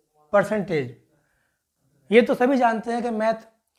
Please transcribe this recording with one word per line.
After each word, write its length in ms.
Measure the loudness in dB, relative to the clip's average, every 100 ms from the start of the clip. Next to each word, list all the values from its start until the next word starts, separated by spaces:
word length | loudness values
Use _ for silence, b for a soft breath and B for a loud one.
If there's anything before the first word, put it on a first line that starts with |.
| _ _ _
परसेंटेज। 640 | 0 0 -2 -4 -4 -6 -12 _ _ _ _ _ _ _ _ _ _ 2
ये 120 | 4
तो 120 | 4
सभी 220 | 2 0 2
जानते 360 | 0 -2 -6
हैं 100 | -6
कि 80 | -6
मैथ 340 | -4 -2 -4 -8 _ _